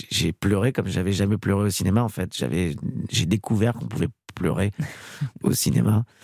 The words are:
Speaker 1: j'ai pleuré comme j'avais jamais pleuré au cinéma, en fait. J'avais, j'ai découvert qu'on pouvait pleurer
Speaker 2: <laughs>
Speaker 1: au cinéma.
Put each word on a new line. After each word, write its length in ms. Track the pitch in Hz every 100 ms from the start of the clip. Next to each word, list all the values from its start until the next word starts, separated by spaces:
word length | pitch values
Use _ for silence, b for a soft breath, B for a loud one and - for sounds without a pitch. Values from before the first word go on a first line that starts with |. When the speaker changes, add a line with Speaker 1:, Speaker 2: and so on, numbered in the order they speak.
| -
Speaker 1:
j'ai 220 | - 85
pleuré 380 | - 101 101 120
comme 140 | - 180
j'avais 260 | 151 92
jamais 240 | 95 101 104
pleuré 280 | - 98 104
au 40 |
cinéma, 320 | - 98 107
en 80 | 117
fait. 260 | - 92 -
J'avais, 400 | 62 78 87 71 - - -
j'ai 160 | - 165
découvert 460 | 110 - 110 113 117
qu'on 100 | 117
pouvait 220 | 123 160 - -
pleurer 380 | - 85 80 101 B 147 B B
Speaker 2:
<laughs> 360 | B 139 -
Speaker 1:
au 100 | -
cinéma. 520 | - - 120 113 107 117 B